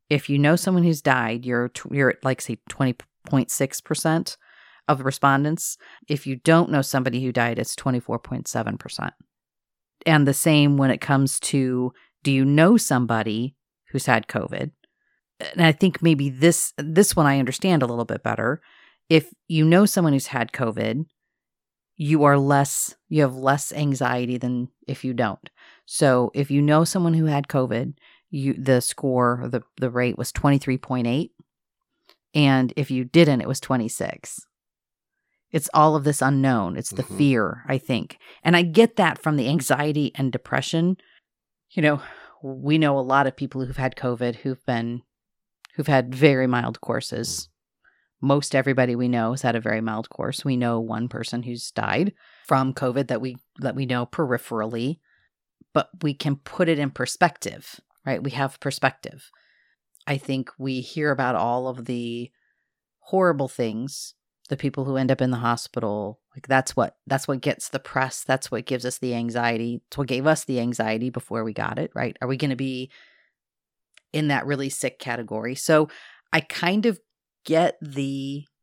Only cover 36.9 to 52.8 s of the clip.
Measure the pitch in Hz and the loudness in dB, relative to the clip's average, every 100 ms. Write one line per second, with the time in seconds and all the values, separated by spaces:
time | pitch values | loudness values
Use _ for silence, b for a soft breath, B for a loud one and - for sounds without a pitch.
36.9 | 98 - 95 143 120 92 - - 135 - | -8 -6 2 4 4 0 -4 -4 -4 -2
37.9 | 113 - - B B 160 175 175 160 226 | -4 -6 -12 B B 2 4 6 6 4
38.9 | - 165 - 156 147 120 165 - 135 151 | 4 0 0 -2 0 0 0 0 0 0
39.9 | 147 139 - 135 123 - 135 - 165 175 | 0 -2 -2 -4 -4 -4 -4 -2 0 0
40.9 | 185 b b _ _ _ _ _ - 151 | -2 b b _ _ _ _ _ 0 2
41.9 | 143 B B B B 139 131 139 160 151 | 0 B B B B -14 -6 0 2 4
42.9 | 139 131 139 135 - 135 135 127 - 131 | 2 2 2 2 -2 -6 -6 -6 -4 -6
43.9 | - 127 117 123 117 135 127 - 117 117 | -4 -4 -2 -4 -4 -6 -6 -4 -4 -4
44.9 | 123 - _ _ _ _ _ - - 151 | -8 -12 _ _ _ _ _ -12 -6 2
45.9 | 135 123 131 151 131 127 123 117 117 - | 2 2 4 4 6 2 0 -2 -6 -6
46.9 | 117 - 117 117 85 - _ _ _ _ | -6 -6 -6 -6 -8 -12 _ _ _ _
47.9 | _ _ _ 139 143 - 135 135 135 123 | _ _ _ 0 0 2 0 2 2 0
48.9 | 120 123 120 113 131 123 113 110 110 113 | 0 0 0 -2 -2 -2 -2 -2 -4 -4
49.9 | 110 - - - - 143 123 120 117 113 | -6 -8 -8 -8 -4 -2 0 0 -2 -4
50.9 | 110 120 117 113 120 120 120 - - - | -6 -6 -6 -8 -8 -8 -10 -8 -4 -2
51.9 | 120 202 b b b - 135 131 - | 0 0 b b b 0 2 2 -2